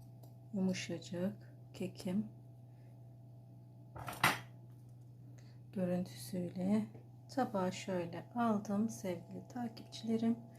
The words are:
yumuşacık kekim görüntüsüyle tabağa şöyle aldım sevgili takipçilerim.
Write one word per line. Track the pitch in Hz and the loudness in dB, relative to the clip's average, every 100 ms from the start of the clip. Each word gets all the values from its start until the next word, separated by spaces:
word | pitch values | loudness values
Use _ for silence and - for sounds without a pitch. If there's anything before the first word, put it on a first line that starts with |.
| - - - - - | -16 -14 -14 -14 -2
yumuşacık | 196 185 180 - 165 - 175 190 - - - - | 4 4 4 0 -2 -2 2 2 0 -10 -14 -12
kekim | - 180 - 185 196 214 - - - - - - - - - - - - - - - - - - - - - - - - - - - - - - - - - - | -4 -4 -2 0 2 2 -4 -16 -16 -16 -16 -16 -16 -16 -16 -16 -16 -16 -16 -16 -16 -12 -8 -6 6 6 6 -2 -14 -16 -16 -16 -16 -16 -16 -16 -16 -16 -16 -6
görüntüsüyle | 202 180 180 180 - - 185 175 180 185 214 214 - - - - | 2 4 4 2 -4 -4 -2 0 2 6 6 4 -4 -14 -16 -4
tabağa | - 233 196 185 | 2 2 4 2
şöyle | - - 180 170 170 - 240 | 2 0 2 2 -4 -2 4
aldım | 233 202 208 202 226 | 6 6 4 4 4
sevgili | - 190 175 - 185 - | 2 0 -2 -2 -8 -6
takipçilerim. | 247 233 - - - 226 226 226 233 - | -4 -4 -6 -10 -4 2 6 6 4 0